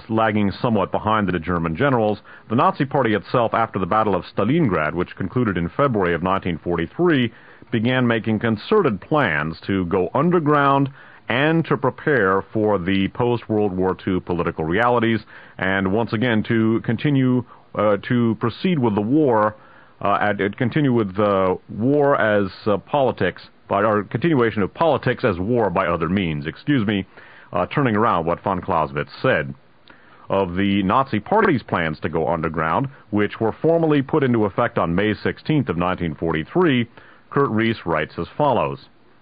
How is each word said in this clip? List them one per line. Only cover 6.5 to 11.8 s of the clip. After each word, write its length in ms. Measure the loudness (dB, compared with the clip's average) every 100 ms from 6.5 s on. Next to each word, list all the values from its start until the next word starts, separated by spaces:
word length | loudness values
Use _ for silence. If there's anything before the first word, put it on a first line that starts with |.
| -6
forty-three, 720 | -4 -4 -4 0 2 2 0 -6 -20 -20 -6
began 360 | -2 0 2 2
making 320 | 0 0 0
concerted 600 | 0 -2 0 2 2 -2
plans 580 | -2 0 2 0 -4 -6 -2
to 180 | -2 0
go 240 | -2 0
underground 760 | 0 2 2 2 2 4 2 0 -6 -20 -12 -4
and 360 | 0 2 2 0
to 100 |
prepare 640 | 0